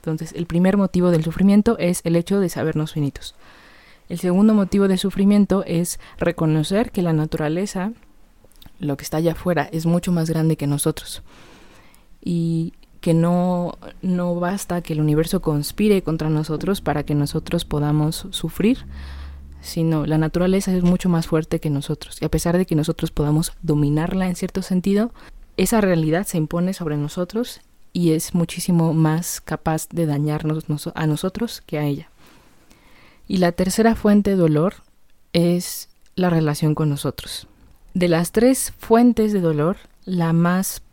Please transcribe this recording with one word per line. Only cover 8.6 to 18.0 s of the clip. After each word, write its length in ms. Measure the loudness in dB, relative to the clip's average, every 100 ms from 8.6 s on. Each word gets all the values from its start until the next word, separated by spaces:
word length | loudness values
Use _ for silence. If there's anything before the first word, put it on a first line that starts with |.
| -20 -8
lo 180 | -6 -6
que 60 |
está 140 | -4 -2
allá 160 | -2
afuera, 360 | -2 -2 -2 -2
es 140 | -2 0
mucho 260 | 0 0
más 180 | -2 0
grande 280 | 0 0 0
que 100 | 0
nosotros. 540 | 0 -2 -4 -10 -16 -18 -20 -20 -20 -20 -20 -20 -20 _ -12
Y 520 | -4 -2 0 -2 -4 -8 -20 -6
que 140 | 2
no, 640 | 2 4 2 2 0 -4 -8 -18 -8
no 340 | -2 -2 0 -2
basta 460 | -2 -4 -4 -6
que 120 | -4
el 80 | 0
universo 400 | 2 2 2 0
conspire 600 | 0 -2 -4 0 2 2
contra 260 | 0 -2 0
nosotros 520 | -2 -2 -4 -2 -2
para 220 | -2 -2
que 120 | 0 0
nosotros 480 | 0 -2 -2 -4
podamos 640 | -2 -2 0 2